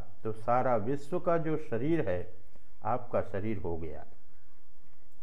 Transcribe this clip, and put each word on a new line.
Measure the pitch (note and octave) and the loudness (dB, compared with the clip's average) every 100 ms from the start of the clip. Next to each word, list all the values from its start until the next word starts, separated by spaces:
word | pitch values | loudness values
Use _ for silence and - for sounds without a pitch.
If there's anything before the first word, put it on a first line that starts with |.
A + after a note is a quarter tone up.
| - - | -2 0
तो | A2 | 0
सारा | G#2 - B2 C3 A#2+ | 0 0 2 4 2
विश्व | G#2 C#3+ - F3+ | 2 0 0 0
का | E3+ E3+ | 2 2
जो | D#3+ D#3 | 2 0
शरीर | - A2+ C#3 E3 A2 | 0 0 2 2 2
है, | F2+ F2 - - - - - | 0 0 -2 -2 -2 -2 -2
आपका | A2 B2 A#2+ G#2 | 0 0 0 0
शरीर | F#2 A#2+ G#2+ G2+ | 0 0 0 0
हो | F2 E2+ | 0 0
गया | D#2+ D2 D2+ - - - - - - - - - - - | 0 -2 -2 -2 -2 -2 -2 -2 -2 -2 -2 -2 -2 -2